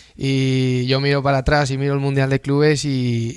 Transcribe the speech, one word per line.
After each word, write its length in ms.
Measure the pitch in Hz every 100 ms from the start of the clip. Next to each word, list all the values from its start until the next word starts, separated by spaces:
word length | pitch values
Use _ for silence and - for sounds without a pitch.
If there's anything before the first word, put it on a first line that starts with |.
| - -
y 680 | 135 135 131 131 131 127 123
yo 140 | 135
miro 220 | 139 143
para 160 | 139 135
atrás 320 | 127 151 139
y 60 | 135
miro 160 | 139 139
el 40 |
Mundial 300 | 139 139 135
de 100 | 135
Clubes 460 | 143 143 151 147 147
y, 500 | 135 123 117 117